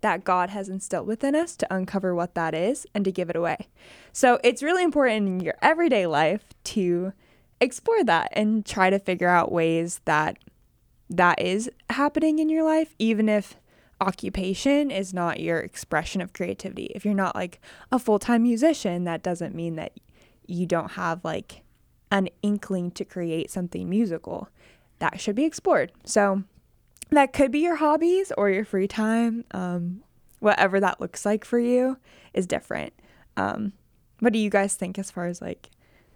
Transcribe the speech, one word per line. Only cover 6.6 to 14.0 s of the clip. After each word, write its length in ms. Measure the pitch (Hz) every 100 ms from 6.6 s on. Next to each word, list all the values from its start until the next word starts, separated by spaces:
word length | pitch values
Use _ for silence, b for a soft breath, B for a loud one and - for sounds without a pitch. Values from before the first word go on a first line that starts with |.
| -
to 460 | - 180 175 185 - b b b b
explore 440 | 247 - - 453
that 260 | 254 165 -
and 320 | - 214 220 208
try 240 | - 185
to 80 | 196
figure 300 | 196 185 180
out 220 | 175 -
ways 500 | 170 165 165 170 - -
that 320 | 151 156 - - _ _ _ _ _ _
that 320 | 175 175 -
is 300 | 180 190 233 - _
happening 480 | 233 285 294 311 311
in 100 | 311
your 140 | 311
life, 300 | 320 311 320 _
even 280 | 220 214 220
if 280 | 214 196 - _ b b
occupation 920 | b